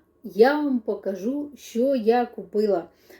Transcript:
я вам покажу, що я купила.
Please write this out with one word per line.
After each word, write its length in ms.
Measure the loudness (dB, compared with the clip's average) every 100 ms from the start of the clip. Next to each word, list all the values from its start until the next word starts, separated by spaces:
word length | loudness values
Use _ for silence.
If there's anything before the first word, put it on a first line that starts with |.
| _ _
я 300 | -4 4 4
вам 240 | 4 0 -2
покажу, 720 | -4 -6 -6 -6 -6 -6 -8 -14
що 400 | -8 -2 0 2
я 300 | 2 2 0
купила. 640 | -8 -6 -2 0 0 -4 _ -20 -20